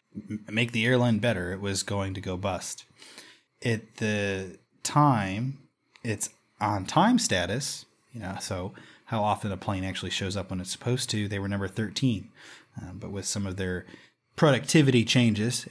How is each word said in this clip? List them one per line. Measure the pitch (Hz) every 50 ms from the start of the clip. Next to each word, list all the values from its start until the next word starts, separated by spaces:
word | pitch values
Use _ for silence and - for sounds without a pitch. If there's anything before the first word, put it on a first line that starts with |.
| _ _ _
m-, | 101 - - 104 107 - -
make | 107 113 120 117
the | 117 113 110
airline | 123 131 123 123 120 110 101
better. | 113 120 107 92 90 87
It | 98 95
was | 101 101 98 95
going | - - 104 101 98 95 95
to | 95
go | 90 95 92
bust. | 90 92 98 92 85 - - - - - _ _ _ - - - - - - - _ _ _ _ _ -
At | 123 113 107 - - _
the | - 110 107 107 104 101 101 98 95 95 92 92 - _ _ _ _ -
time, | - - 147 147 143 127 107 98 92 92 107 123 131 135 - _ _ _ _ _ _ _ _ -
it's | 117 104 98 - - - _ _ _ _ _
on | 104 104 104 98 95
time | - - 156 185 226 254 -
status, | - - 107 90 85 87 104 135 139 - - - - _ _ _ _ _ -
you | 117
know, | 101 92 98 -
so | - - 98 90 90 98 - - - - - _ _
how | - 120 110 104
often | 107 98 - - 104
a | 95
plane | 92 - - 101 92 92
actually | 95 92 - - 90
shows | - - 98 92 95
up | 98 92 -
when | 98 92
it's | 90 -
supposed | - - - 120 123 123 - -
to, | - 107 104 101
they | 107 98
were | 98 98
number | 101 98 98 92
thirteen. | - 117 110 95 - - 135 131 110 92 - - _ - - - - - - _ _ -
Uh, | - 87
but | 90 98 98 90
with | 95 98 92
some | - - 104 98
of | 95 92
their | 101 95 92 90 87 - - - - - _ _ _ _ _ _
productivity | - 165 151 131 110 - - - 160 143 135 123 120 110
changes, | - - 127 120 113 104 101 107 123 123 - - -